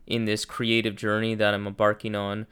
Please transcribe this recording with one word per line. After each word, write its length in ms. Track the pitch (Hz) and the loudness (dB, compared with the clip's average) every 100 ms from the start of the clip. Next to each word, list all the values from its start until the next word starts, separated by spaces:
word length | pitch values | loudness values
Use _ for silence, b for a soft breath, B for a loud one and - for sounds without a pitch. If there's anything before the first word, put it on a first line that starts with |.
| - | -4
in 180 | 117 107 | -2 0
this 200 | 107 - | 0 -4
creative 500 | - 117 113 107 98 | -4 2 2 2 -2
journey 400 | 107 107 113 110 | 0 0 0 2
that 180 | 104 | 2
I'm 140 | 101 101 | 2 -2
embarking 480 | 101 104 107 110 104 | 0 2 2 -4 -4
on 320 | 101 104 107 | -4 -6 -8